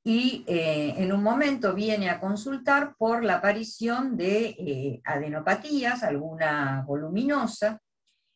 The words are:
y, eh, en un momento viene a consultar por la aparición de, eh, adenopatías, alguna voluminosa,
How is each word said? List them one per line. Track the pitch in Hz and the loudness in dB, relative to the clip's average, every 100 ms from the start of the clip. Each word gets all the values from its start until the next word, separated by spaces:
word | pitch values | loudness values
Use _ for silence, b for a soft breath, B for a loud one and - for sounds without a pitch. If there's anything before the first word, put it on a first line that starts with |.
y, | 226 226 247 240 - | 0 2 2 0 -2
eh, | 170 160 151 147 - | 0 2 0 0 0
en | 185 | 0
un | 202 | 2
momento | 208 254 294 262 208 | 2 4 2 2 0
viene | 185 214 214 185 | 0 0 0 0
a | 170 | -2
consultar | 190 208 269 269 - 285 285 - | -2 -4 -4 -4 2 2 2 0
por | 226 233 | 0 2
la | 226 | 2
aparición | 180 202 208 220 - 226 240 262 208 | 2 2 0 -2 -4 -2 0 -2 0
de, | 180 208 226 | 2 2 0
eh, | 214 180 131 139 127 | -4 -6 -4 -4 -6
adenopatías, | - 143 151 151 156 202 302 294 240 247 | -4 -4 -4 -4 0 -2 0 -2 0 -2
alguna | 208 143 160 160 156 147 139 135 139 | -2 -2 -4 -2 0 0 0 -2 -2
voluminosa, | 143 156 185 269 285 233 - 208 220 _ _ _ _ _ | -4 -2 -2 0 0 -2 -2 -2 -2 _ _ _ _ _